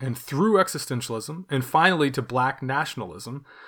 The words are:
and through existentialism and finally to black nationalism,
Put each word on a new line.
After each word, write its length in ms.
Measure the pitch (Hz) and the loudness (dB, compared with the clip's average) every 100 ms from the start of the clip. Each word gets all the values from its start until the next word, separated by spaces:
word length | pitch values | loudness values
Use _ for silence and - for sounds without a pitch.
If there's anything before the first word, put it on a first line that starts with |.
and 180 | 131 120 | -6 -6
through 360 | - 139 208 | -6 0 4
existentialism 920 | 202 185 151 - 123 - 113 110 160 185 | 4 4 -2 -4 -4 -4 -6 -6 -12 -4
and 160 | 139 | -2
finally 460 | 127 156 170 180 143 | 2 4 6 6 2
to 120 | 131 | 0
black 380 | 113 127 131 135 | -2 0 0 -2
nationalism, 840 | 127 135 151 - 98 82 113 135 - - | -4 -2 -4 -6 -10 -10 -12 -12 -14 -20